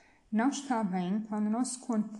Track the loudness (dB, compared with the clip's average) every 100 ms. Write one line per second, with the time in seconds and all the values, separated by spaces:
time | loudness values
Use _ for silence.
0 | -20 _ -2 2 2 2 0 0 0 0
1 | 0 -2 -2 0 0 0 -2 -4 -2 -2
2 | -2